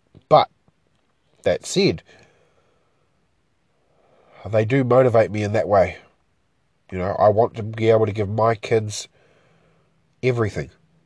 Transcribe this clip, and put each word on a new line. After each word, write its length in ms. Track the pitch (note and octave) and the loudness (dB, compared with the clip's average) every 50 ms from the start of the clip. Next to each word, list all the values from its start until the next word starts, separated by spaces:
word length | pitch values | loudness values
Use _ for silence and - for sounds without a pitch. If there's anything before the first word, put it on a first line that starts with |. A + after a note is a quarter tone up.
| _ _ _ - _ _ | _ _ _ -20 _ _
But 220 | D#3 D3 - - _ _ _ _ _ _ _ _ _ _ _ _ _ _ _ _ _ _ - | 2 4 4 2 _ _ _ _ _ _ _ _ _ _ _ _ _ _ _ _ _ _ -4
that 220 | - F2 - - | -2 -2 -2 -4
said, 380 | - - F#3 G3+ D#3+ F#2+ E2+ - _ - - _ _ _ _ _ _ _ _ _ _ _ _ _ _ _ _ _ _ _ _ _ _ _ _ _ _ _ _ _ _ _ _ _ _ _ _ _ _ _ _ _ _ _ - - | -4 -2 0 0 0 0 -2 -8 _ -20 -20 _ _ _ _ _ _ _ _ _ _ _ _ _ _ _ _ _ _ _ _ _ _ _ _ _ _ _ _ _ _ _ _ _ _ _ _ _ _ _ _ _ _ _ -20 -12
they 200 | G2+ G#2 A2 A2+ | -4 -2 -2 0
do 180 | A2 B2+ C#3 C3 | 0 0 0 0
motivate 480 | A#2+ B2 B2+ C3 B2+ G#2+ A2+ A2 E2+ | 2 4 4 4 4 4 2 2 2
me 120 | G2 G#2+ G#2 | -2 -4 -4
in 100 | G2+ G#2 | -2 -2
that 140 | A2 D#2 E2 | -4 -2 2
way. 300 | G2+ G2 F2+ F2+ - - - _ _ _ _ _ _ _ _ _ _ _ _ _ _ _ _ _ | 2 2 2 2 -2 -8 -20 _ _ _ _ _ _ _ _ _ _ _ _ _ _ _ _ _
You 60 | - F#2 | -10 -6
know, 180 | F2+ F#2+ F#2+ - | -6 -6 -2 2
I 120 | - G#2 | 2 2
want 260 | G#2+ G#2 A#2 B2 - | 4 2 0 -2 -2
to 80 | A2+ G#2+ | -8 -12
be 260 | G#2+ A2 A2 A2 A2 | -12 -8 -2 0 2
able 160 | A2+ A2 A2 | 2 2 2
to 60 | G#2 | 0
give 160 | G2 G#2+ G#2 F#2+ | -2 -4 -6 -4
my 280 | G#2+ A2 G#2+ A2+ A#2 | -2 -2 0 0 0
kids 520 | A2 - - A#2+ A2+ G#2+ G#2+ G#2 - - - _ _ _ _ _ _ _ _ _ _ _ _ _ _ _ _ _ _ _ _ _ _ | -2 -4 -2 -2 -2 -2 -4 -8 -12 -14 -16 _ _ _ _ _ _ _ _ _ _ _ _ _ _ _ _ _ _ _ _ _ _
everything 500 | - B2+ B2 A#2+ A2+ G2+ - - D2 - - _ _ _ _ _ _ | -2 -2 0 0 -2 -4 -4 -8 -10 -10 -14 _ _ _ _ _ _